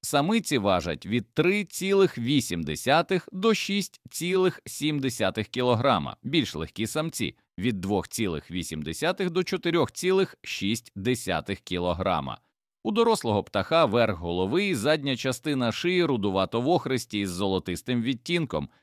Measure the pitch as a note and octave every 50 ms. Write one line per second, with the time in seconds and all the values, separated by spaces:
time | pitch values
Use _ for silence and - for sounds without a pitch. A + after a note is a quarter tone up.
0 | - - - C#3+ C#3+ E3+ A3 A#3 - - D3+ B2 G2 G2+ F#2 F2 E2 F2+ D#2 D2+
1 | - F#2 G#2+ A#2+ - _ _ - D#3+ F3 G3 G#3 G#3 - - - F3+ F#3+ G3 G3
2 | G3 F3 - - A#2 A#2+ D3+ C#3+ A#2+ - F2+ E2+ E2 - D#2 D2+ - B2+ C#3 D#3+
3 | F3 - F#3+ F3+ - - - F#3 F#3+ A3+ A3 - - - G3 G3+ F#3+ - _ -
4 | _ - - - D#3 F3 F#3 F#3+ F#3 F#3 - - _ - - - C#3+ D3+ D3+ D3
5 | C3 C3+ A#2+ - G#2+ F#2 - - G#2 - - B2 B2 B2 A#2+ A2 A#2+ C#3 B2 F2+
6 | D2 B1+ - _ _ - C#3+ E3+ B2 - - D2+ D#2+ D#2 _ - A2 A2 - D#3
7 | D#3 E3 - - A2+ D2+ - _ _ _ _ - F#2 B2 A#2 F#2+ F2 F#2+ G#2 F#2+
8 | E2 - - - A2+ F#2+ E2 D2+ - - F2 F2+ E2 - D#2+ D#2 D2 D2+ D#2+ -
9 | - E3 F#3 - G3 F3+ E3 F3+ F3+ - - F3 - F3 E3 E3+ C#3 - _ -
10 | - F3+ F#3+ F#3+ F#3+ - - _ - - - - F#2+ G2 A2+ A2+ _ - _ G2+
11 | F#2+ A#2+ B2+ A#2+ - - F2+ D#2+ D2 - G2 - _ - F2+ F2 F2 F2+ F2 E2
12 | F#2 G2 F2 D#2 C#2 C2 A#1 - _ _ _ _ _ _ _ _ _ G#3+ G#3+ A3+
13 | A3+ A#3 A3+ - - A#2 G#2 G2+ - - - G2+ F#2 - D#3+ E3 D#3+ A#2+ G2 A#2+
14 | A#2 A2 G2+ E2 E2+ E2+ F2 F2+ F#2 G2 B2 F3 G#3 G3+ F3 A#2 G2 C#3 D#3 D#3
15 | C#3 C#3 C3 A2+ - C3+ B2+ - _ D#3 D3 C3 B2 A#2 G#2+ - - F3 F#3 F3+
16 | F3 D#3 C#3 A2+ G2 G#2 F#2 F#2+ F#2+ F#2 - A#2 B2 C#3+ F3+ F3 - B2+ C3 B2
17 | - _ - G#2 G2+ F#2+ F2 F2 G#2 G2 F#2+ F#2 - - F2 E2+ - - B2+ A#2+
18 | A2+ A#2+ C3+ A#2 _ - F3 F3 D#3+ - - D#2 C#2+ - _ _